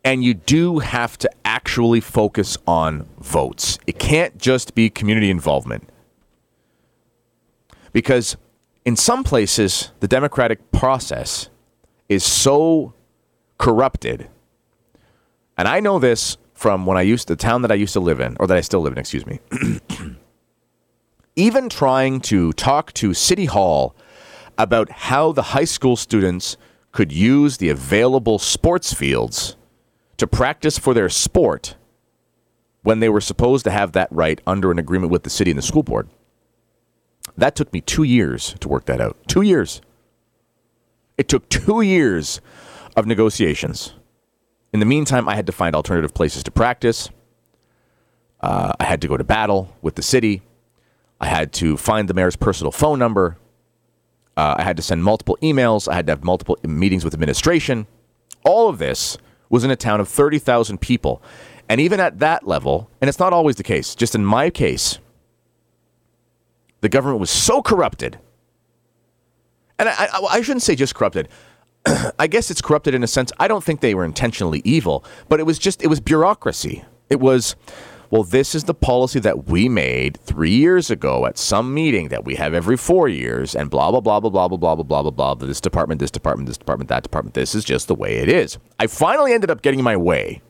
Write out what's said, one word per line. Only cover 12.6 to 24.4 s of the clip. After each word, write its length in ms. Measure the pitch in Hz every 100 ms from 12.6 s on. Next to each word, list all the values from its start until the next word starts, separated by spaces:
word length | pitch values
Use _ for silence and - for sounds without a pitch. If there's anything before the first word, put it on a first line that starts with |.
| 160 160 131 _ _ _ _ _ _ -
corrupted. 680 | 127 110 131 - - - - _ _ _ _ _ _ _ _ _ _ _ _ -
And 100 | 92
I 120 | 170
know 180 | 208 190
this 400 | 123 113 - - _
from 320 | _ 110 95 92
when 100 | 92
I 60 |
used, 260 | 95 120 -
the 80 | 82
town 260 | 117 123
that 100 | 120
I 20 |
used 180 | 104 104
to 80 | 101
live 200 | 87 67
in, 160 | 62 60
or 60 | 92
that 100 | 92
I 40 |
still 180 | 80 95
live 120 | 73
in, 60 | 64
excuse 280 | - 65 -
me. 140 | - _
<clears throat> 680 | - - - - - 78 62 _ _ _ _ _ _ _ _ _ _ _ -
Even 320 | 208 262 254
trying 520 | - 135 131 131 131
to 300 | - 101 82
talk 380 | 78 131 143 -
to 200 | - 107
City 320 | 85 - 185 165
Hall 480 | 104 92 71 65 - _ - - -